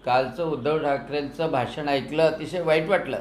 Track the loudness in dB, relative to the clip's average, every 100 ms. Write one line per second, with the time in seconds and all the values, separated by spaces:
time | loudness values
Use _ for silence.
0 | 2 2 2 -2 -4 -2 0 0 0 -2
1 | -2 -6 -6 -4 -2 0 -2 -4 -2 -2
2 | 0 2 4 2 -4 -2 2 2 4 0
3 | 0 -6